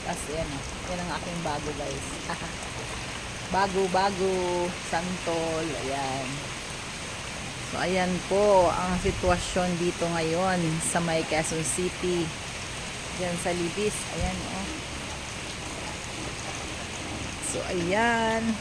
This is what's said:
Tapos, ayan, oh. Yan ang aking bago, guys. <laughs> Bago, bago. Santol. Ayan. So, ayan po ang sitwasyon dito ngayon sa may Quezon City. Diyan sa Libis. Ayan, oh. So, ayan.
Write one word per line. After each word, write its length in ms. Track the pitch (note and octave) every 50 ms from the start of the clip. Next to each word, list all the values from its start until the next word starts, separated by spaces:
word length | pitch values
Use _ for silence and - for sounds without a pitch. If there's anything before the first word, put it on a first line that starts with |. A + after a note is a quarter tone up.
| -
Tapos, 200 | - F3 - - C#3+
ayan, 160 | D3 D#3+ D#3+ D3+
oh. 120 | C#3+ C3+ C3 - - - - -
Yan 80 | F3+ F3
ang 120 | F3 F3 D3 D#3+
aking 220 | E3 F3+ E3+ E3+
bago, 280 | E3 D#3+ D3 D3 D3 D3+ D3
guys. 320 | C#3+ D3 C#3+ C3+ C3+ C3 C3+ C#3+ D3+ - -
<laughs> 420 | E3+ - F3 D#3+ - - - - - B2 B2+ - - - - - - - - - - - - -
Bago, 320 | F#3 F#3 G3 G3 F3+ F#3+ G3 F#3
bago. 400 | F3 F#3 G3 G3+ G3+ F3+ F#3+ F#3+ F#3 F#3 F3+ F3+ F3+ F3 F3 F3 F#3 - - -
Santol. 760 | - E3 F3 F3+ F#3 E3+ - F3 E3+ E3 E3 E3 D#3+ D#3+ D#3+ E3 C#3 - B2
Ayan. 680 | C3 C3+ C#3 C3+ C3+ C3 C3+ C3 B2+ C#3 C#3+ C#3+ - - - - - - - - - - - - - - - - - - - - - - - - -
So, 80 | - -
ayan 320 | D3 F3 F#3 F#3 F3+ F3+ F3+ E3+ - -
po 400 | F#3 G3 G#3 G#3 G3+ F#3 F3 E3
ang 320 | - - F3+ F3+ F#3 F3+
sitwasyon 800 | - G3 F3+ - - F3+ F3+ F3 - - - F#3+ F3+ F3+ F3+ E3+
dito 240 | F3 F3 F3 - E3+ E3+
ngayon 480 | E3+ E3 D#3+ D#3+ E3 E3+ F#3+ F#3+ F#3 F3+ E3+ D#3+ D#3+ D#3+ -
sa 160 | - - F3
may 240 | E3+ E3+ D#3+ D#3+ D#3+
Quezon 400 | - D#3+ D#3 D#3+ - E3 D#3+ D#3+
City. 640 | D#3 - - F3+ F3+ - - - F3+ F3+ F3 E3 D#3 - - - - - - - - - - - - - - - - -
Diyan 200 | F3 F3+ F3+ F3 F3
sa 120 | - F#3+ F3
Libis. 400 | F3 E3+ E3+ D#3 G3 G#3+ G#3+ G3+ - - -
Ayan, 260 | - E3 F#3 F#3 F#3+ F#3 D#3+ - -
oh. 100 | F#3+ G3 G#3 D#3+ - - - - - - - - - - - - - - - - - - - - - - - - - - - - - - - - - - - - - - - - - - - - - - F#2 G2+ - - - - - - -
So, 160 | - B3+ - -
ayan. 720 | F#3 F3+ E3+ F3 F#3+ G#3+ A3+ A#3+ A#3 A3+ A3+ A3+ A3 A3+ A3+ A3+ A3 G#3